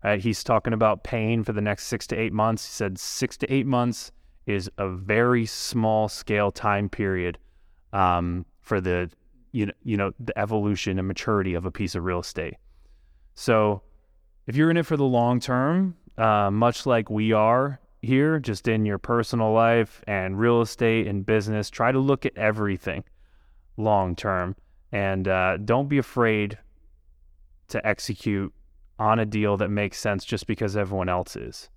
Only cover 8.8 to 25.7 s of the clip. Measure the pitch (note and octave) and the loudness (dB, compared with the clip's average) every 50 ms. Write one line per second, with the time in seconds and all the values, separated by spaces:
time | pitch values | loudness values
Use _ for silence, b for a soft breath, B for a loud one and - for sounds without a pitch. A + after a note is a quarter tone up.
8.8 | F#2 F#2 F2+ F2 F2+ E2+ - _ _ _ _ _ _ _ - B2+ G#2 G2+ - _ | 0 0 0 -2 -2 -4 -8 _ _ _ _ _ _ _ -4 -2 -2 -2 -4 _
9.8 | _ - A2 G2+ G2 G2 - _ A#2+ A2+ - - G#2+ G#2+ A2+ G#2+ G2+ G#2 G#2 F#2+ | _ -4 0 0 0 0 -2 _ -10 -8 -4 -4 -4 -2 0 0 0 0 -2 -2
10.8 | - - F#2+ F#2+ F#2 F#2+ G2 - - - G#2+ G2+ F#2+ F#2+ F2 E2+ E2+ F#2 E2+ - | -2 -2 -2 -2 -2 -4 -6 -6 -2 0 0 0 0 0 -2 -4 -4 -6 -6 -4
11.8 | G#2+ F2 - F#2 E2+ F#2 F2+ F2 E2+ - - - D#2 - - - _ - _ _ | -6 -4 -4 -4 -4 -2 -4 -4 -4 -6 -8 -8 -8 -8 -10 -14 _ -20 _ _
12.8 | _ _ - _ _ _ _ _ _ - _ - - - A#2 A2 G#2+ G#2+ G#2 F#2+ | _ _ -20 _ _ _ _ _ _ -20 _ -8 0 2 4 4 4 4 2 0
13.8 | - _ _ - _ _ _ _ _ _ _ _ _ - A#2 C3+ D#3 E3 E3 E3+ | -6 _ _ -20 _ _ _ _ _ _ _ _ _ -6 0 2 4 4 4 2
14.8 | D#3+ - D#3 D3 C#3+ C3+ B2+ A#2+ A#2+ A#2+ B2 B2 - - B2 B2+ C3 C#3+ E3 F3+ | 2 0 0 2 2 2 2 2 2 4 2 0 0 0 0 0 2 2 2 2
15.8 | F#3+ F#3+ F3 _ _ - - - A2+ A2 G#2+ G#2 G#2 G2 G2 G#2 A2+ A#2+ A#2 - | 0 0 -2 _ _ -20 -4 0 2 4 4 4 4 2 2 4 2 2 2 0
16.8 | - C#3 B2 A#2 A2 - A2 G#2+ A2 A2 A2 G#2+ G#2+ A2 A#2 B2 C3 C#3+ C#3 - | 0 2 2 2 2 0 -2 0 2 4 4 4 6 6 4 4 2 0 -4 -8
17.8 | _ _ _ _ - A2 C3 C3 C#3+ D#3 D#3+ D#3 C3 A#2 A2 F#2+ - B2 A2 A2 | _ _ _ _ -2 0 2 4 4 4 2 0 -2 -4 -6 -4 0 0 2 2
18.8 | G#2+ G#2+ G2+ F#2+ - - A#2+ A#2 A2+ - - A#2+ A2+ A2 A2 A2 A2+ A#2 A#2 A#2 | 2 0 0 -2 -2 0 0 0 0 0 0 0 0 2 4 4 6 6 6 4
19.8 | A2+ G2+ - - - - G#2 G2 F#2 F#2+ F#2+ G2 A2 A#2+ A#2+ A#2 A#2 G#2+ - - | 2 0 -4 -16 -8 -4 -4 -2 -2 -4 -2 2 4 4 4 4 2 0 -2 0
20.8 | A#2+ A2+ A2+ A2+ A2 G#2 G2+ G2+ F#2+ - A2 A2 G2+ G#2+ A2 G#2+ G#2 - - - | 2 2 2 2 0 0 -2 -4 -2 0 0 0 2 0 -2 -4 -4 -6 -4 0
21.8 | A#2+ A#2 C3 C3+ C3+ C#3 C#3 B2+ - C3+ - - G#2 G#2+ G#2+ A2 G#2+ G#2 G2 F2+ | 2 2 2 2 2 2 2 0 0 -6 -4 0 0 0 0 0 0 -2 -2 -2
22.8 | - - E2+ F2 F#2 _ - _ - _ _ _ _ _ - - _ _ - - | -4 -6 -6 -6 -8 _ -18 _ -20 _ _ _ _ _ -20 -20 _ _ -10 -4
23.8 | G#2+ G#2+ G#2+ G2+ F#2+ F#2 F2 - - G#2+ F#2+ F#2 F2+ F2+ F#2+ - _ _ _ _ | 0 2 4 4 2 0 -2 -4 -2 -2 -2 -2 -2 -4 -6 -10 _ _ _ _
24.8 | _ _ - G#2 G2+ G2 G2 F#2+ F#2+ F#2+ F#2+ F#2 F#2 F#2 F#2+ F2+ G#2 G#2 | _ _ -4 -2 -2 0 0 0 0 0 2 2 2 2 0 0 0 0